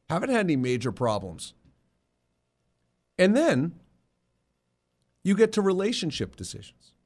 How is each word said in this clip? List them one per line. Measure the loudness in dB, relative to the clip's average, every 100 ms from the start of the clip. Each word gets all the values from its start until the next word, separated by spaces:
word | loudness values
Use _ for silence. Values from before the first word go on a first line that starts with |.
| -6
Haven't | -4 0
had | 0 2
any | 0
major | 0 -2 -4
problems. | -2 -2 -2 -6 -14 -16 -20 _ _ _ _ _ _ _ _ _ _ _ _ _ _ _ 2
And | 4 4
then | 4 2 0 -6 _ _ _ _ _ _ _ _ _ _ _ _ _ _
you | 0 4
get | 4
to | 2
relationship | 0 0 -2 -4 -6 -6 -8 -10
decisions. | -14 -14 -20 _ _ _